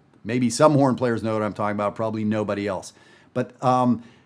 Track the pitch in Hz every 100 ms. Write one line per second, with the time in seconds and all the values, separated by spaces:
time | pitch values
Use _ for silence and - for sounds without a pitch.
0 | _ _ 98 123 123 113 156 147 135 117
1 | 123 113 107 110 107 95 104 104 104 -
2 | 110 110 107 107 104 101 101 90 - -
3 | - - _ - 123 - 135 127 123 113
4 | - -